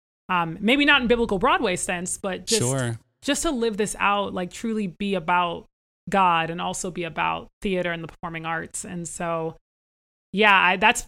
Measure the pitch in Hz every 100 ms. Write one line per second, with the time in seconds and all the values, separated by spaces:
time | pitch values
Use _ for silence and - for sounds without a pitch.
0 | _ _ - 180 165 165 202 285 285 285
1 | 233 240 233 196 240 359 226 180 - 180
2 | 180 - 196 180 - 220 120 135 123 113
3 | _ _ - 277 339 254 226 202 202 -
4 | 190 202 196 190 180 - 233 220 202 160
5 | 202 185 160 175 175 170 - _ _ _
6 | - 196 185 165 165 170 180 185 190 170
7 | 165 160 165 165 - _ 208 185 175 165
8 | 160 - 175 165 165 165 170 - - 180
9 | 170 - 175 165 160 160 _ _ _ _
10 | _ _ _ 190 214 190 175 190 214 240